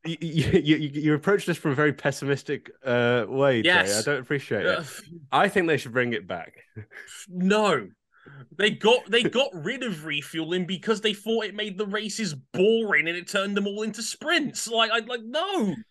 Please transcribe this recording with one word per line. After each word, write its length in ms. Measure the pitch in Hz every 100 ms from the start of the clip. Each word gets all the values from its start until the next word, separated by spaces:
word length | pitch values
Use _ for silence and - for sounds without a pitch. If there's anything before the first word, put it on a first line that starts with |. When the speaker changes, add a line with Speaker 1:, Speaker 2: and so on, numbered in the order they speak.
| 160
Speaker 1:
y-, 120 | 165
y-, 280 | 170 160 131
<laughs> 20 |
y-, 80 | 180 147
y-, 260 | 151 147
you 200 | 147 151
approach 320 | 151 185 196 -
this 120 | 165
from 140 | 165
a 40 | 131
very 180 | 151
pessimistic, 800 | - 147 135 139 135 - 139 - - 131
uh, 400 | 120 120 120 104
way, 340 | 135 139 120
Trey. 100 | 160
Speaker 2:
Yes. 280 | 180 98 104
Speaker 1:
I 120 | 127
don't 100 | 143
appreciate 440 | 127 143 - 110 95
it. 140 | 180
Speaker 2:
Uh, 40 | 143 - - 170 143
Speaker 1:
I 160 | 143 196
think 180 | 208 165
they 100 | 147
should 160 | 123
bring 200 | 120 120
it 140 | 113 92
back. 260 | 90 - _ _ 110
<laughs> 100 | 104 - - - -
Speaker 2:
No. 600 | 180 185 214 208 147 98 _ _ _ - 139 131 160
They 120 | 208
got, 380 | - 214 240 -
they 140 | 226
got 260 | 240 233 277
rid 300 | 180 156 262
of 220 | 247 165 156
refueling 600 | 147 143 165 160 180 175
because 360 | 180 214 214
they 120 | 214
thought 320 | 214 220 226 214
it 100 | 202
made 220 | 214 185
the 80 | 208
races 480 | 208 214 214 202
boring 720 | 143 - - 202 226 214 151 160
and 100 | 175
it 100 | 175
turned 280 | 202 196 202
them 100 | 202
all 140 | 202
into 180 | 220 214
sprints. 680 | 226 - 285 339 285 - 220
Like, 240 | 226 226
I, 80 | 226
like, 240 | 226 247
no. 520 | 220 294 381 381 208 226 -